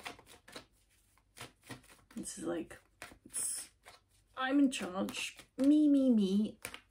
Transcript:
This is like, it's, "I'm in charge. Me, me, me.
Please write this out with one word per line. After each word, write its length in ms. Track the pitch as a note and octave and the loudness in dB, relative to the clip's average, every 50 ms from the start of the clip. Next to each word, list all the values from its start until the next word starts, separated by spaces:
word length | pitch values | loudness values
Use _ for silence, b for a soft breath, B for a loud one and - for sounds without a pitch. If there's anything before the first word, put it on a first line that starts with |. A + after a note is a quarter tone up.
| - - - - - - - - _ - - - - _ _ _ _ _ _ _ _ _ _ _ _ _ _ - - - _ _ _ - - - _ - - _ _ _ - | -16 -16 -16 -18 -20 -20 -20 -20 _ -20 -20 -20 -20 _ _ _ _ _ _ _ _ _ _ _ _ _ _ -20 -20 -20 _ _ _ -20 -20 -20 _ -20 -20 _ _ _ -14
This 240 | - - - - - | -12 -10 -10 -10 -10
is 40 | E3 | -8
like, 360 | E3 E3+ E3+ - - - - _ _ _ - - - - - - | -6 -6 -6 -8 -10 -14 -20 _ _ _ -20 -20 -20 -20 -20 -20
it's, 460 | - - - - - - - - - _ _ _ - - - _ _ _ _ _ _ - | -12 -10 -8 -6 -6 -6 -8 -10 -14 _ _ _ -20 -20 -20 _ _ _ _ _ _ -10
"I'm 220 | B3+ C4 C4 C#4 C#4+ | -6 -2 0 4 4
in 140 | C#4 C4 | 4 4
charge. 680 | - - G3+ F3 F#3 F#3+ G#3 G3+ - - - - - - - _ _ - | 2 -2 -6 -6 -4 -4 -4 -4 -6 -8 -10 -10 -12 -14 -20 _ _ 0
Me, 280 | C4 C#4+ D4+ D4+ D4+ C#4+ | 4 4 6 6 6 6
me, 220 | C#4+ C4+ C4 C4 | 6 4 6 4
me. 480 | A#3 G#3+ G3 F#3 G3 G#3 G#3+ - - - - - - - _ _ | 4 4 4 2 2 2 0 0 -4 -10 -14 -16 -16 -16 _ _